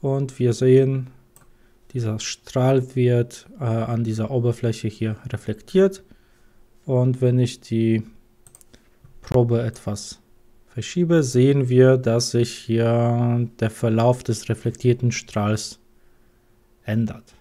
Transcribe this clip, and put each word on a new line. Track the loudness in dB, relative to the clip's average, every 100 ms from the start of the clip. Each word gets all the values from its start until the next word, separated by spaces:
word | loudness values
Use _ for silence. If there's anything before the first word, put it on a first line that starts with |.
Und | -2 -4 -4 -2
wir | -2
sehen, | 2 6 6 4 -2 -8 -16 _ _ -20 _ _ _ _
dieser | -8 -6 -6
Strahl | -8 -12 -6 0 2 2 0
wird, | -2 2 2 -2 -6 -20 -10
äh, |
an | -4 -4 -2 -4
dieser | -4 -4 -4
Oberfläche | -2 -2 -2 -4 -4 -8
hier | -6 -6 -6 -8
reflektiert. | -10 -8 -10 -2 2 2 0 -20 -20 _ _ _ _ _ _ -2
Und | 0 2 2
wenn | 2 2
ich | 0 -2
die | -6 0 2 0 -2 -16 _ _ -20 _ _ -20 _ _ -20 -20
Probe | -4 0 2 0
etwas | -2 -6 -10 -10 -10 -18 _ _ _ _ _
verschiebe, | -12 -8 -2 2 2
sehen | 2 2 4 2 2
wir, | 6 6 6
dass | 2 0 0
sich | -2 -2
hier | -6 -4 0 2 2 0 0 0 0 -2 -4
der | -6
Verlauf | -2 -2 2 2 0
des | -2 -6 -4
reflektierten | -4 -4 -2 0 0 0
Strahls | -4 -8 -4 -2 -2 -6 -16 _ _ _ _ _ _ _ _ _ _
ändert. | -6 -2 -2 -6 -20 _